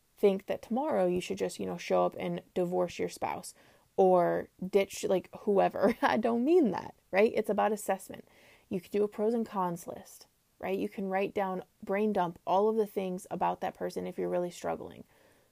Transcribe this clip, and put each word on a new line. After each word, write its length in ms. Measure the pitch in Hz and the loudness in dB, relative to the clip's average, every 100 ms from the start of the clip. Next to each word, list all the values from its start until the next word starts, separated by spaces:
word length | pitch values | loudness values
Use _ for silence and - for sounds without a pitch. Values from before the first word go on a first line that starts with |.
| _ - | _ 2
think 280 | 202 190 - | 4 4 -2
that 160 | - | -8
tomorrow 440 | - 226 302 214 180 | -4 -2 0 2 2
you 140 | 180 | 0
should 180 | - 196 | -2 -4
just, 200 | 185 - | -4 -4
you 80 | 185 | -6
know, 100 | 180 | -6
show 280 | - 185 | 0 2
up 120 | 180 - | 2 0
and 220 | 180 175 - | -6 -6 -6
divorce 440 | - 175 180 175 - | -2 0 0 -2 -4
your 100 | 180 | -8
spouse 460 | - - 73 - - - _ _ - | -6 -6 -6 -10 -18 -20 _ _ 4
or 520 | 190 180 170 170 - - | 6 6 4 0 -4 -10
ditch, 400 | 185 202 196 - - | 0 2 0 -2 0
like, 200 | 190 - - | 0 -2 -6
whoever. 560 | - 196 180 - 196 226 | 0 4 2 2 0 2
<laughs> 40 | |
I 160 | 277 240 | 2 2
don't 260 | 233 233 | 2 0
mean 260 | 262 359 247 | 4 6 4
that, 240 | - - - _ | 0 -8 -14 _
right? 220 | 185 220 | 4 4
It's 160 | - 214 | 2 0
about 220 | 202 208 | 2 0
assessment. 520 | 214 - 190 - 190 - _ - - - | 0 -4 -6 -6 -18 -18 _ -20 -20 -8
You 120 | 190 | -8
could 100 | - | -2
do 140 | 202 | -2
a 40 | 208 | 0
pros 260 | 214 214 | 0 0
and 120 | 233 220 | 0 -2
cons 400 | 202 180 175 - | -2 -4 -4 -10
list, 400 | - - - - _ _ - | -14 -16 -20 -20 _ _ -10
right? 180 | 185 196 | -6 -4
You 100 | 202 | -4
can 200 | - 196 | -6 -4
write 260 | 190 202 | -2 -2
down, 300 | - 190 185 - _ | -2 -4 -4 -8 _
brain 300 | - 196 214 | -4 0 0
dump 260 | 202 175 175 - | 2 -2 -4 0
all 220 | 185 214 | 2 4
of 80 | 220 | 2
the 100 | 208 | 0
things 400 | - 190 180 - | -2 -4 -6 -8
about 300 | 180 175 180 | -2 -2 -2
that 140 | 190 | -6
person 320 | - 180 185 180 | -6 -6 -6 -8
if 120 | 180 | -6
you're 100 | 175 | -2
really 220 | 180 175 | -2 -4
struggling. 540 | 175 165 165 - - - _ _ _ _ | -6 -6 -6 -10 -16 -20 _ _ _ _